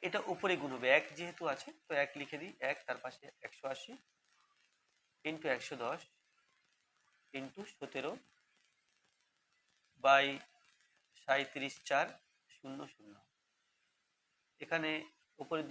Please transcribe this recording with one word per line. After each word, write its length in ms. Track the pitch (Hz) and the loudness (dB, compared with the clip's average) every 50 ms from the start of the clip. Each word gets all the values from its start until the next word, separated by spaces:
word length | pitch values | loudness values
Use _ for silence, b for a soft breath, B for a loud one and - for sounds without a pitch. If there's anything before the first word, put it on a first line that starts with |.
| - 180 | -4 -2
এটা 120 | 165 208 - - 175 | 0 0 0 -2 -2
উপরে 200 | 165 - 190 180 147 | 0 2 2 2 2
গুণ 100 | 143 139 131 | 0 -2 -4
হবে, 120 | 120 120 127 139 156 | 2 6 6 6 6
এক 80 | 165 - 147 151 | 6 2 -4 -8
যেহেতু 260 | 175 175 170 - 170 156 139 | -8 -8 -6 -4 -2 -2 -2
আছে 160 | - - - - - _ | -2 -6 -12 -16 -16 _
তো 60 | - 160 143 143 | -2 0 0 0
এক 60 | 139 - 147 | 0 -2 -6
লিখে 180 | 143 - 156 143 | -8 -8 -8 -8
দিই, 100 | 160 196 - - 127 135 | -10 -10 -8 -4 -2 -2
এক, 80 | 147 - - - | -2 -2 -4 -6
তার 100 | 127 123 - | -6 -6 -6
পাশে 200 | 131 - - 139 131 - _ - | -10 -12 -12 -16 -20 -16 _ -16
একশো 200 | 117 - - - 135 135 | -16 -12 -8 -6 -6 -6
আশি 180 | - - - 247 277 - _ _ _ _ _ _ _ _ _ _ _ _ _ _ _ _ _ _ _ _ _ _ _ - 151 | -6 -8 -14 -16 -18 -20 _ _ _ _ _ _ _ _ _ _ _ _ _ _ _ _ _ _ _ _ _ _ _ -6 -6
into 160 | 160 156 156 151 127 | -6 -2 0 0 0
একশো 200 | 120 - - 156 123 117 | 0 0 -4 -6 -4 -2
দশ 140 | 120 151 165 - - _ _ _ _ _ _ _ _ _ _ _ _ _ _ _ _ _ _ _ _ _ _ _ _ - | -2 -2 -4 -8 -14 _ _ _ _ _ _ _ _ _ _ _ _ _ _ _ _ _ _ _ _ _ _ _ _ -8
into 280 | 135 135 135 - 196 208 - - | -8 -8 -8 -10 -12 -14 -14 -12
সতেরো 360 | - 139 135 - 139 131 156 214 269 - _ _ _ _ _ _ _ _ _ _ _ _ _ _ _ _ _ _ _ _ _ _ _ _ _ _ _ _ _ _ _ _ _ _ 131 123 | -12 -12 -8 -6 -4 -4 -4 -6 -8 -12 _ _ _ _ _ _ _ _ _ _ _ _ _ _ _ _ _ _ _ _ _ _ _ _ _ _ _ _ _ _ _ _ _ _ 4 8
by 220 | 135 139 139 139 139 139 139 - - _ _ _ - - _ _ _ _ _ _ _ _ - - - | 8 10 10 8 6 0 -4 -8 -14 _ _ _ -20 -20 _ _ _ _ _ _ _ _ -8 0 2
সাঁইত্রিশ 480 | 135 139 139 135 - 147 135 135 - - - - | 4 4 4 0 -4 -4 -4 -4 -6 -8 -2 2
চার 180 | 143 139 165 - - - _ _ _ _ _ _ - | 2 2 2 2 -2 -10 _ _ _ _ _ _ -20
শূন্য 240 | - - 135 135 139 143 139 - | -14 -12 -10 -10 -10 -10 -12 -14
শূন্য। 220 | - 107 107 104 104 - _ _ _ _ _ _ _ _ _ _ _ _ _ _ _ _ _ _ _ _ _ _ _ _ _ _ _ 147 | -18 -20 -20 -20 -20 -20 _ _ _ _ _ _ _ _ _ _ _ _ _ _ _ _ _ _ _ _ _ _ _ _ _ _ _ -6
এখানে 260 | - 170 160 160 156 156 156 156 - - _ _ _ _ - | -2 -2 0 0 0 -2 -2 -6 -10 -16 _ _ _ _ -12
উপরের 260 | 143 - 165 160 147 165 | -4 -2 -2 -2 -2 -2